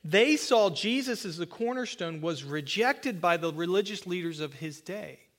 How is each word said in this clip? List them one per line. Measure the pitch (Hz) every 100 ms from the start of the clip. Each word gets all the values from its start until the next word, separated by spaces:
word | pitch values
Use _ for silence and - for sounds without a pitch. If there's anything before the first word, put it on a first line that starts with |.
They | 160 190 262 302
saw | - 233 202
Jesus | 151 208 262 262 233
as | 196 165
the | 170
cornerstone | - 233 254 240 - 170 160
was | 160 151
rejected | 139 151 139 - 240 - 269 185
by | 175 170
the | 165
religious | 156 170 190 208 208
leaders | 185 180 170 156
of | 151
his | 131 160 147
day | - 202 147 131 _